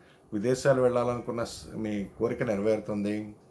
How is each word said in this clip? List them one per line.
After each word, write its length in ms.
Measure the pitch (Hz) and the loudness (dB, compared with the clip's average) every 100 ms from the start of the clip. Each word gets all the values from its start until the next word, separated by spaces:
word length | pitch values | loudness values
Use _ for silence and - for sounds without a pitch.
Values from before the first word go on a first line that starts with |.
| - - - | -20 -20 -8
విదేశాలు 500 | 107 120 131 143 131 | -2 0 2 4 6
వెళ్ళాలనుకున్న 600 | 123 120 120 120 117 117 | 4 4 0 -2 -4 -6
స్-, 320 | 113 - - - | -6 -8 -12 -6
మీ 280 | 110 104 95 - | -4 -2 -4 -2
కోరిక 240 | 113 120 | -2 0
నెరవేరుతుంది. 920 | 120 101 107 107 104 104 104 107 104 104 - | 0 0 2 0 0 -2 -2 -2 -6 -14 -20